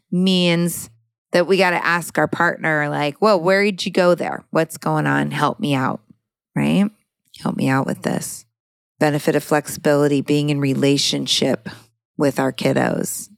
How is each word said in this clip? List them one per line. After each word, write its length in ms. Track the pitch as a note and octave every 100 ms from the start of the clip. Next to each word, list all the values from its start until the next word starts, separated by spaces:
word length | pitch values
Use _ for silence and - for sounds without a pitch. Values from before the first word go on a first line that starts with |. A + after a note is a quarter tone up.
| -
means 800 | F3+ F#3 F#3 F3 E3+ F3 E3+ - _ _ _ -
that 140 | F3 E3
we 120 | F#3+
gotta 260 | F3+ E3+
ask 320 | - F3 E3 -
our 120 | D3+
partner, 600 | - F3 - D#3+ D#3 D3
like, 300 | D3 D3 C#3
"Whoa, 180 | G#3+ F#3+
where 260 | E3+ F#3+
did 220 | G3+ F#3
you 80 | G3
go 220 | F#3 F3
there? 320 | E3+ G2+ C#2 -
What's 280 | D#3 D#3+ -
going 280 | D#3+ D#3 D3
on? 240 | C#3+ D3
Help 280 | C#3+ C#3+ -
me 140 | D3
out," 260 | C3+ C3 - _ _ _ _ _ -
right? 340 | C#3+ E3+ G#3 _ _ _ _ -
"Help 160 | - -
me 120 | C3+
out 180 | C3+ -
with 160 | -
this." 440 | - - - - - _ _ _ _ -
Benefit 380 | D3+ D3 E3 D3
of 80 |
flexibility, 800 | - D3+ - - D3+ C#3+ D3 C#3+
being 280 | C3 D3 D3
in 100 | C#3+
relationship 1080 | C#3 C3+ C#3 C#3+ - C#3+ C3 - C3+ D3 - - _ _ _ -
with 220 | C#3+ C3+
our 120 | C3+
kiddos. 760 | - C3+ C3 B2 - - - -